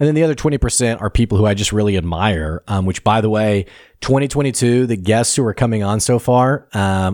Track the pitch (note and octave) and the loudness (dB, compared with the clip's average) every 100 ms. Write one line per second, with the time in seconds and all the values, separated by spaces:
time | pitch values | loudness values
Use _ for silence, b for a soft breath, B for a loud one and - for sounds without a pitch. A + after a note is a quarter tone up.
0 | D3 D3+ D#3+ C#3 D#3+ C#3 - - A#2+ A2+ | 0 2 2 0 -2 0 -2 0 0 0
1 | G#2 - A#2 G2 G#2+ G2+ G#2 G#2 G#2 F#2+ | -4 -2 0 2 2 0 -2 0 0 0
2 | E2+ E2+ G#2+ F2 D#2 D#2+ - G2+ F#2+ F#2 | -2 -2 -2 -2 -4 -8 -4 -2 -2 -2
3 | - A2 A2 G#2+ G#2+ G2+ F#2 B B B | 0 0 2 0 2 0 -2 B B B
4 | - C3+ C#3 C#3 C#3 A#2 A#2+ B2 B2+ A2 | -2 0 0 -2 -2 0 2 2 0 -2
5 | F#2 A2 A#2 - A#2+ G2+ B2 A2 G2+ G#2+ | 0 0 0 0 -2 -2 -2 0 -2 -2
6 | - A#2+ - B2 B2+ C#3+ - G#2+ G2 F#2+ | 0 -2 2 2 2 0 -4 -4 -2 0
7 | F#2 | -2